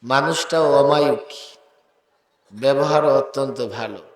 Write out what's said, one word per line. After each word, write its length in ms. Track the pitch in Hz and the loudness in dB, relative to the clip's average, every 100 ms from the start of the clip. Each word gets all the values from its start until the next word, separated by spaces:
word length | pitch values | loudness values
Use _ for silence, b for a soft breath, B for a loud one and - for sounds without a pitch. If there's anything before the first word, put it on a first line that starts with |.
মানুষটাও 640 | 120 135 147 160 - 165 160 139 | 0 0 0 -4 -2 0 2 4
অমায়িক, 440 | 143 147 143 113 - - - - _ _ _ _ _ _ _ _ _ | 4 2 2 0 -6 -18 -20 -20 _ _ _ _ _ _ _ _ _
ব্যবহারও 580 | 104 135 139 147 151 147 135 | -4 0 2 2 2 4 2
অত্যন্ত 400 | 135 - 135 120 120 101 | 0 -4 -6 -6 -8 -8
ভালো 220 | 113 101 - | -10 -12 -18